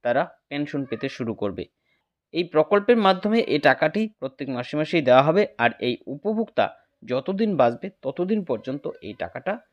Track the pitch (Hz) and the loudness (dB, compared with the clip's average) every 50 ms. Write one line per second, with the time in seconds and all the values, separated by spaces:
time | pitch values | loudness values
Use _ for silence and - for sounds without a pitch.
0 | _ 120 120 135 170 - - _ _ _ 143 147 147 147 - 143 135 - 113 110 | _ 0 0 0 -2 -4 -8 _ _ _ -6 -6 -6 -4 -4 -6 -6 -6 -8 -8
1 | - 135 - - 127 113 107 - - 101 87 - - _ _ _ _ _ _ _ | -8 -10 -6 -6 -6 -6 -4 -4 -6 -6 -6 -8 -12 _ _ _ _ _ _ _
2 | _ _ _ _ _ _ - 165 180 170 - 226 - - 208 202 202 214 240 226 | _ _ _ _ _ _ -6 -6 -6 0 2 0 2 4 2 2 4 4 4 4
3 | 208 190 185 180 - 208 220 233 - - 139 151 - 143 131 - 160 156 - 208 | 4 2 2 2 0 0 0 0 0 0 -2 2 4 4 4 4 0 -2 0 -2
4 | 220 214 _ _ - 135 _ - 143 127 131 120 123 - - 151 156 - - 165 | -4 -4 _ _ -12 -12 _ -10 -8 -6 -6 -6 -6 -4 -4 -4 -4 0 0 0
5 | 147 127 123 131 139 151 165 196 208 - - - 117 120 - - - 123 123 - | 4 6 6 8 8 6 4 2 2 0 0 0 0 0 0 0 -4 -4 -4 -4
6 | _ - 135 151 - 208 220 220 226 - _ - 104 - - _ _ _ _ _ | _ -12 -12 -6 -4 -4 -2 -2 -4 -2 _ 0 0 0 -2 _ _ _ _ _
7 | - 123 123 131 127 - 196 190 226 214 190 147 123 117 117 - - 196 _ _ | -8 -4 -4 -4 -2 -4 -2 0 0 0 2 4 4 2 2 -2 -10 -12 _ _
8 | - 127 - - 175 185 226 214 185 - 123 107 - 131 131 147 - - - - | -10 -8 -4 -4 -2 -2 -2 -2 -2 -4 -6 -6 -4 -8 -8 -8 -8 -10 -12 -10
9 | - 101 98 _ 87 85 _ 131 - 185 208 247 _ _ | -14 -14 -10 _ -10 -10 _ -10 -8 -8 -8 -8 _ _